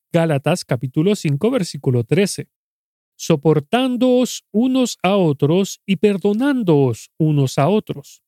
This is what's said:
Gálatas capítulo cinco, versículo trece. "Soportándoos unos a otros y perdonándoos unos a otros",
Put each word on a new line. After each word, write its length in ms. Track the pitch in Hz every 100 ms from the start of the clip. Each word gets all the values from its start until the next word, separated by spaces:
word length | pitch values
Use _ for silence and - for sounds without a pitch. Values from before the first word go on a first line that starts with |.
| _
Gálatas 540 | 170 165 143 147 180 -
capítulo 500 | 127 131 151 180 208
cinco, 360 | 156 139 220
versículo 520 | 262 170 143 139 123
trece. 460 | 113 151 202 - - _ _ _ _ _ _ -
"Soportándoos 1300 | - 156 160 151 - 233 262 247 254 247 254 - -
unos 460 | 208 262 262 240 -
a 160 | 180 202
otros 640 | 165 139 143 180 196 - -
y 120 | 190
perdonándoos 1120 | 208 196 208 214 285 254 185 147 131 110 - -
unos 400 | 156 147 135 -
a 100 | 143
otros", 540 | 208 - 143 - -